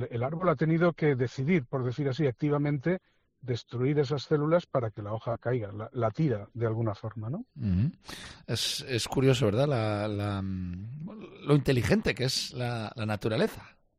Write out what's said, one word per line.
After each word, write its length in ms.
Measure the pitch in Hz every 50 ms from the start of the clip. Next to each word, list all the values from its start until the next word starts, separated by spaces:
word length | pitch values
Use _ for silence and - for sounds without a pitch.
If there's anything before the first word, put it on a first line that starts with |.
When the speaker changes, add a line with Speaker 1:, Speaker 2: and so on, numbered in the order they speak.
| 123 -
Speaker 1:
el 140 | 123 117 120
árbol 240 | 147 165 160 190 175
ha 60 | 151
tenido 380 | - 160 160 165 160 180 170 -
que 220 | - 160 147 135
decidir, 500 | 120 131 120 - 135 131 156 190 156 123
por 180 | - 139 131 120
decir 240 | 127 120 151 143
así, 180 | 135 123 160 156
activamente 720 | 127 117 - 151 147 143 143 147 147 147 135 - 170 185 185 _ _ _ _ _ _ _ _
destruir 580 | - 123 120 - - - - 117 127 143 147 147
esas 240 | 143 123 147 131 -
células 420 | - 160 147 147 156 170 180 -
para 240 | - - 131 117 110
que 120 | - 110
la 120 | 101 104 110
hoja 240 | 110 - 123 120
caiga, 340 | - - 120 131 120 101 98 104
la, 160 | 104 107 -
la 200 | - 123 117 110
tira 360 | - - 160 139 110 101 101 - -
de 120 | 113 117
alguna 300 | 110 110 117 117 107 98
forma, 340 | - - 110 - 110 107 113
¿no? 160 | 156 220 262 _ -
Speaker 2:
Ujú. 340 | 151 117 98 87 92 123 165 - - - - - - - - - - -
Es, 380 | - 120 - - - - - 147
es 200 | 139 127 110 -
curioso, 380 | - - 139 127 135 127 123 135
¿verdad? 200 | 101 101 123 143
La, 400 | 151 139 113 110 107 104 104 104
la, 340 | 107 104 101 104 104 101 98
mm, 1040 | 98 95 95 92 90 90 87 92 101 117 135 151 160 - - - - - - - -
lo 100 | 135 147
inteligente 600 | 143 127 143 131 120 - - 196 220 - 165 117
que 80 | - 123
es 300 | 135 - - - - -
la, 380 | 127 123 120 120 113 107 - -
la 100 | - 107
naturaleza, 720 | 107 107 - - 113 110 139 214 226 - - - - - _ _ _ _